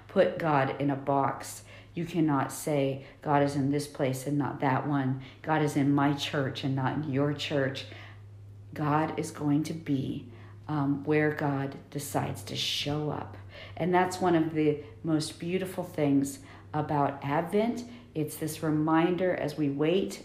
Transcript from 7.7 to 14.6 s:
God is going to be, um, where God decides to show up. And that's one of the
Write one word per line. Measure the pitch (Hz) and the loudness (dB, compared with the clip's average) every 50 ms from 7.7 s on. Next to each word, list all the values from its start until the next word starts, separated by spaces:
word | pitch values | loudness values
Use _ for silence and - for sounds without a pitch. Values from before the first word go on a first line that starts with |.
| - - - - - - - - - - - - - - - - - - - - 151 | -2 -6 -10 -12 -16 -16 -16 -18 -18 -18 -20 -20 -20 -20 -20 -20 -20 -20 -18 -12 -6
God | 156 151 143 147 156 160 160 - 151 | -2 0 2 2 2 2 0 -2 -4
is | 165 - | -4 -6
going | - - 147 147 143 156 156 | -6 -2 2 2 2 2 2
to | - 165 | 0 -4
be, | 165 - 147 139 131 - - 117 - - - - - - - - - - | -6 -2 0 0 0 0 -2 -4 -6 -10 -12 -16 -18 -18 -18 -18 -14 -8
um, | - 151 147 139 143 143 - - | -4 -2 0 2 0 0 0 0
where | 151 151 151 151 151 | 2 4 4 4 4
God | 147 - 151 143 139 135 139 - - - - - | 2 0 0 0 0 0 -2 -4 -6 -10 -14 -10
decides | - 143 - - - 135 131 135 139 - - | -8 -8 -6 -2 -2 -2 -2 -2 -4 -8 -8
to | - 135 | -8 -6
show | 131 - - - - - 143 147 151 151 - | -4 -4 -2 -2 -2 -2 -2 -2 -2 -2 -4
up. | - - - - - - - - - - - - - | -4 -6 -8 -10 -12 -16 -16 -18 -16 -16 -16 -14 -6
And | - 160 180 180 | -2 0 2 4
that's | 180 185 185 - - | 4 4 2 0 0
one | 185 180 170 | 4 4 6
of | 160 156 156 156 | 6 4 2 2
the | 156 | 4